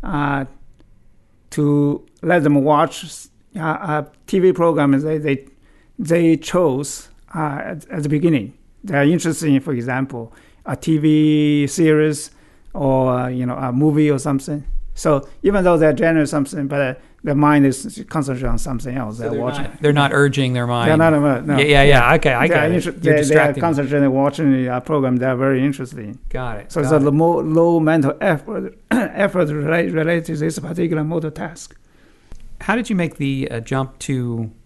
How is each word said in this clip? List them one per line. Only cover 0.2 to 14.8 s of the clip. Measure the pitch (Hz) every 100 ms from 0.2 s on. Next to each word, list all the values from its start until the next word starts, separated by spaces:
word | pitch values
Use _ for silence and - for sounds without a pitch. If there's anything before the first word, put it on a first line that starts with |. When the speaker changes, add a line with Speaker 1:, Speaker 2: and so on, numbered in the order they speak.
| 143 139 135 - - - _ _ _ _ _ _ _
Speaker 1:
to | - 147 147 143 143 - _
let | 170 175
them | 147 147
watch, | 139 147 165 - 160 - - _ _ 202
uh, |
a | 160 156 196 151 147 _ -
T | 196
V | 185
program | 185 170 156 143 139
they, | 156 156
they, | 147 139 - _ _ _ _ -
they | 165 165 165 156
chose, | - 202 170 131 147 - - - -
uh, | 165 151 139
at, | - 165 -
at | 175
the | 147
beginning. | 147 170 147 104 - _ _
They | 202 143
are |
interested | 143 170 165 151 160
in, | 135
for | 135
example, | 127 117 127 135 123 113 - _ _
a | - 135
T | - 160
V | 156 151 151 151 151 147 143
series | - 160 151 156 147 - - - _ -
or, | - 139 131 131 123
uh, | 127
you | 127 123
know, | 131
a | 131
movie | 123 151 147 151
or | 139
something. | 147 139 135 147 135 -